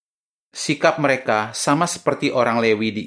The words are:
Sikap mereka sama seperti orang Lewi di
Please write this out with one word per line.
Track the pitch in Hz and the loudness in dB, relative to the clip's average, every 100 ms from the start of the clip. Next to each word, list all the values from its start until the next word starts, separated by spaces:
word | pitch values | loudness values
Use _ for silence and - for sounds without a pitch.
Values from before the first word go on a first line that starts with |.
| _ _ _ _ _ | _ _ _ _ _
Sikap | - - 147 165 156 | -10 -4 2 2 2
mereka | 143 131 - 107 107 - | 0 0 0 0 -2 -4
sama | - 147 175 | 0 2 0
seperti | - - 143 143 | -2 -2 -2 -2
orang | 131 120 117 | 0 0 2
Lewi | 113 107 110 | 2 2 0
di | 104 | -4